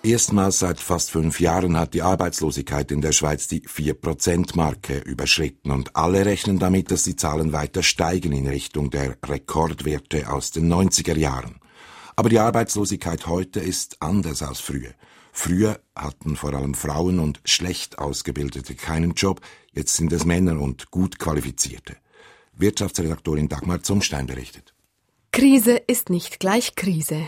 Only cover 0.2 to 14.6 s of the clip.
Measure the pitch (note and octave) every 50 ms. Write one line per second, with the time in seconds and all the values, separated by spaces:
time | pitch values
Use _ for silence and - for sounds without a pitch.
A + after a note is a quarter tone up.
0.2 | - - G#2 G2+ F#2+ G2 F#2 - F#2+ F2+ E2+ - - - F2+ E2+ - - - E2
1.2 | D#2+ D#2+ - - E2+ E2 E2 F#2 F#2 F2 E2 E2 E2 - - F2 E2 F#2 F#2+ D#2
2.2 | F2+ F2 - - E2 D2+ C2+ C#2+ C#2 - C#2+ C#2+ C#2+ - D2 D2 C#2+ D#2 D2+ -
3.2 | D#2 D2 D2+ D2 - - F2 D#2 - - - - D2+ D2 D2+ - - E2 D#2 -
4.2 | - F#2+ E2+ F2 F2 - - E2+ E2 D#2 B1 - - - C#2+ C#2 - - C#2 C2+
5.2 | C#2+ C#2 - - D#2 C#2+ - _ _ D2 C#2 C2+ B1+ - _ - D#2 E2+ F#2 G2
6.2 | G2 G#2 G2+ F2+ - G#2 G2 F2 F#2+ F#2 F#2+ F#2+ - - F#2+ D#2 - - F2 -
7.2 | - D#2 D2 D#2+ D#2+ D#2 D2+ D2+ D2 C#2+ - F#2 E2 - - - E2 E2 F#2 F2+
8.2 | E2+ E2 C#2+ C2+ C2+ C2+ C#2 C#2 - - - D2 C#2+ C2+ C2 C#2+ C#2 C2+ B1 _
9.2 | - - D2 C2+ - - - D#2 D#2+ E2 D2+ C#2 - D2+ D2+ C#2+ - _ - D2+
10.2 | C#2+ - C#2+ C#2+ - - - E2 D#2+ E2+ E2+ F2+ F#2+ F2+ - - D#2+ F2 D#2+ D#2
11.2 | D#2 C#2+ C2 B1+ B1 A#1 - - _ _ _ - - - - - - - - -
12.2 | - A2+ A2+ A2 A2 A#2 G#2+ A#2 A2+ - - G#2 G2+ F#2+ G2+ F2+ - E2+ E2 E2
13.2 | - E2+ E2+ F#2 F#2 - - G#2 D#2+ F#2 E2+ - - - - _ - D#2+ F#2+ G#2
14.2 | E2 E2 C#2+ C#2 D#2 C#2 B1+ -